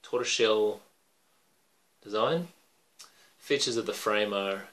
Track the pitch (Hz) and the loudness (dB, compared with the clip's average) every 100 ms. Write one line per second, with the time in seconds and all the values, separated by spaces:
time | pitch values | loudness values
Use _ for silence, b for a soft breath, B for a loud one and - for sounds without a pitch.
0 | - 123 120 - 113 110 107 104 - _ | -2 -2 0 2 4 4 2 0 -12 _
1 | _ _ _ _ _ _ _ _ _ _ | _ _ _ _ _ _ _ _ _ _
2 | 110 107 123 165 175 _ _ _ _ _ | -6 0 2 0 -4 _ _ _ _ _
3 | B B B B - 139 139 117 107 104 | B B B B -2 0 0 -2 -4 -4
4 | - 104 104 101 98 98 98 | 0 0 0 -2 -2 -4 -8